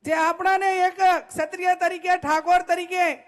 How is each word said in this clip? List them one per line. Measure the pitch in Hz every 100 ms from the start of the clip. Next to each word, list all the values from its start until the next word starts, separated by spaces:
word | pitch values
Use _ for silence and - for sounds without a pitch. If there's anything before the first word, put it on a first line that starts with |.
| -
તે | 320
આપણાને | 320 339 370 381 381 370 359
એક | 370 370 349 -
ક્ષત્રિય | - 311 370 359 359
તરીકે, | 349 359 359 359
ઠાકોર | 285 311 311 359
તરીકે | 359 349 349 359 349 269